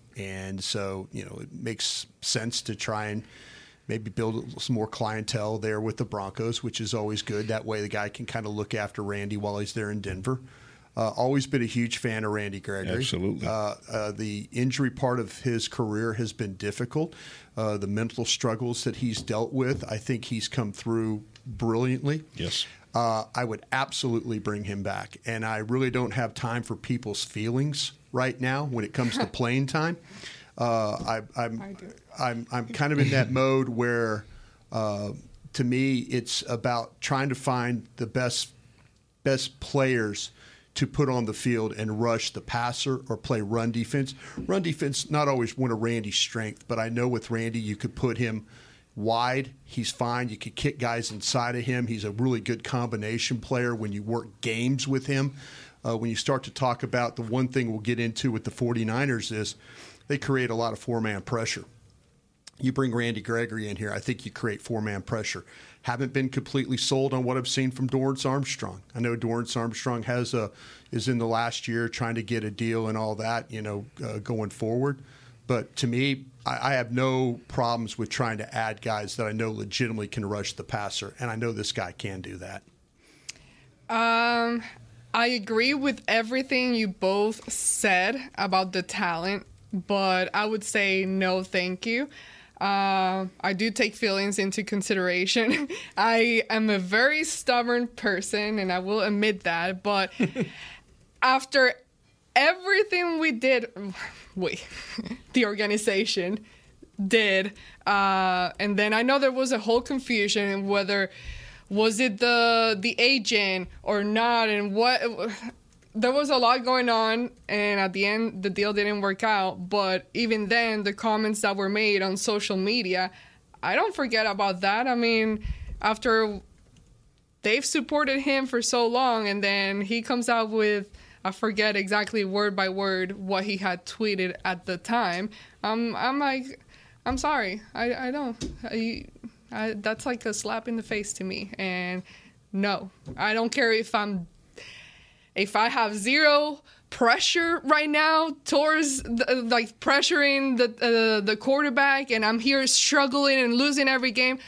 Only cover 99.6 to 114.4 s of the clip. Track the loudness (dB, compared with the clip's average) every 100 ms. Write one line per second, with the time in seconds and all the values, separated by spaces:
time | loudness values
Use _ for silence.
99.6 | 0 -2 0 2 0 0 -2 0 -4 -6
100.6 | -18 -18 -20 _ _ _ 4 4 4 4
101.6 | 6 4 _ _ _ _ _ 6 6 4
102.6 | 4 4 4 2 2 2 2 2 4 4
103.6 | 2 -6 -10 -8 -12 -14 -12 -4 -2 -4
104.6 | -8 -14 -10 -10 -8 -10 -2 2 2 2
105.6 | 0 2 2 2 2 0 0 -2 -6 -20
106.6 | -20 -20 -16 -6 2 4 6 4 2 -6
107.6 | -18 -6 2 4 4 4 4 2 0 0
108.6 | 0 2 4 4 4 4 4 4 2 0
109.6 | 2 2 2 -2 0 2 2 2 0 0
110.6 | 2 2 2 2 0 -4 -14 -12 -14 -20
111.6 | -4 2 2 4 2 4 4 6 6 6
112.6 | 4 2 0 4 4 4 2 2 2 0
113.6 | -4 -6 -2 0 2 2 4 4